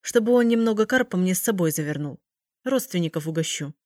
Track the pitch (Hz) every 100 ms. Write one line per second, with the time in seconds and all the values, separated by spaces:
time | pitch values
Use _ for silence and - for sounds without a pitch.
0 | - 240 220 247 233 233 226 214 214 262
1 | 247 185 185 180 - 190 165 151 151 147
2 | 147 - _ _ _ _ 262 269 - 180
3 | 160 160 156 160 160 - 147 -